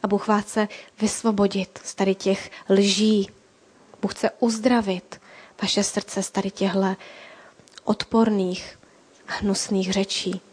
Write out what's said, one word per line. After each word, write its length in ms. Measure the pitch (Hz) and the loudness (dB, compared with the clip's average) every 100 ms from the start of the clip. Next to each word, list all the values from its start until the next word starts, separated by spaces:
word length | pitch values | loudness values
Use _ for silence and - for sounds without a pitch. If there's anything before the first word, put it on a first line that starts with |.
A 40 | 208 | 0
Bůh 200 | 202 - | 0 2
vás 160 | 208 | 0
chce 240 | 202 226 214 - - - | 2 -2 -2 -4 -20 -4
vysvobodit 760 | 214 - 233 202 202 196 180 - | -2 0 0 2 2 0 -6 -10
z 120 | - - | -16 -2
tady 200 | 196 190 | 0 0
těch 360 | 190 196 - - - | 0 -2 -4 -16 2
lží. 600 | 196 202 190 214 214 196 - _ _ _ _ - - | 4 4 4 4 2 0 -10 _ _ _ _ -20 -6
Bůh 120 | 196 | -6
chce 180 | - 226 - | -2 -4 0
uzdravit 840 | 233 220 240 240 202 180 - - - - - - | -2 2 2 2 0 -4 -6 -20 -20 -20 -20 -6
vaše 220 | 196 - | -2 0
srdce 400 | 202 - - - | 0 -4 -4 -6
z 80 | 185 | -4
tady 200 | - 196 | -4 -4
těchhle 440 | - 196 190 190 190 - - - - - - - - | -2 0 2 0 -2 -10 -20 -20 -20 -20 -20 -20 -10
odporných, 960 | - 208 - 226 220 202 185 185 - - - - _ - - | -4 -4 0 2 4 2 -2 -4 -10 -18 -20 -20 _ -20 -12
hnusných 680 | - 196 190 - 196 185 | -4 -2 0 0 -2 0
řečí 480 | 190 196 - 185 190 _ | -2 -2 -4 -4 -6 _